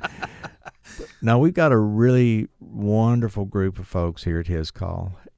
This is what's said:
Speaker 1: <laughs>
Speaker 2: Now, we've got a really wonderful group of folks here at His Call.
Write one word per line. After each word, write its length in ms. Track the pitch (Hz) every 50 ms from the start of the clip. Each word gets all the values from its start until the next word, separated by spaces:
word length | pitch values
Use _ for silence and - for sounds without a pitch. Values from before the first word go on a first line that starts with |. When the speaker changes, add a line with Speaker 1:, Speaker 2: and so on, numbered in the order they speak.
| - - -
Speaker 1:
<laughs> 140 | - - - - - - - - _ - - - _ _ - - - - - _ -
Speaker 2:
Now, 180 | - 110 120 120
we've 140 | 147 170 180
got 180 | - 165 151
a 60 | 131 110
really 720 | 107 104 104 107 117 123 127 127 123 120 113 110 110 - _ _
wonderful 840 | - - - - 101 104 104 110 113 117 120 120 117 110 - 107 101
group 340 | 95 - 101 95 95 95 -
of 80 | 92 -
folks 380 | - 92 87 85 82 - -
here 140 | 87 82 82
at 80 | 82 82
His 220 | 87 80 78 80
Call. 420 | - - 92 87 87 87 87 90 90 - - - -